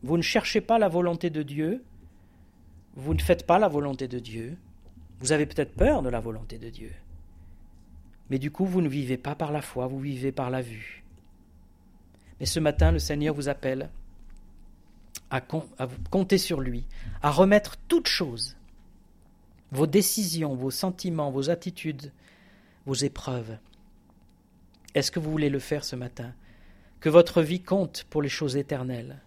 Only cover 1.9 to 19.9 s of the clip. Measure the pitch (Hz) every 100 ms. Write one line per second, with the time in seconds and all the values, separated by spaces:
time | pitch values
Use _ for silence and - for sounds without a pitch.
1.9 | - - - - - - _ - - -
2.9 | - 135 160 - 175 - 175 208 147 143
3.9 | 131 131 123 117 110 113 170 - - -
4.9 | - - - 131 151 147 - 143 - 226
5.9 | 294 135 120 113 110 113 117 117 110 110
6.9 | - - - - - - - - - -
7.9 | - - - - 135 143 147 190 185 160
8.9 | 135 127 127 139 - 156 147 143 - 127
9.9 | 135 139 131 135 135 127 131 120 110 110
10.9 | - - - - - - - - - -
11.9 | - - - - - - - 156 147 160
12.9 | 160 - 147 147 147 139 139 135 131 -
13.9 | - - - - - - - - - -
14.9 | - - - - 131 - 160 - - 131
15.9 | 127 - 190 185 190 - 156 127 120 -
16.9 | - - - 151 139 190 208 208 - -
17.9 | 339 - - 160 117 - - - - -
18.9 | - - - - _ - - _ 135 156